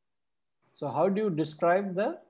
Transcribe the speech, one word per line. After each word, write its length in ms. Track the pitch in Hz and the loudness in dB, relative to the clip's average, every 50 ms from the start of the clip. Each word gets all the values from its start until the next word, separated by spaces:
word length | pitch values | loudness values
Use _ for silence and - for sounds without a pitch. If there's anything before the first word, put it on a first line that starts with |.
| _ _ _ _ _ _ _ _ _ _ _ _ _ _ | _ _ _ _ _ _ _ _ _ _ _ _ _ _
So 180 | - - 147 139 | -14 -8 -8 -4
how 200 | 120 147 170 196 | 0 2 2 2
do 140 | 190 214 220 | 2 2 0
you 60 | 202 | 0
describe 640 | 160 151 156 156 - - 175 170 180 196 202 190 175 | 0 0 -2 -4 -2 0 2 2 4 2 0 -2 -4
the 240 | 185 214 302 339 - - | -2 -2 -4 -4 -8 -14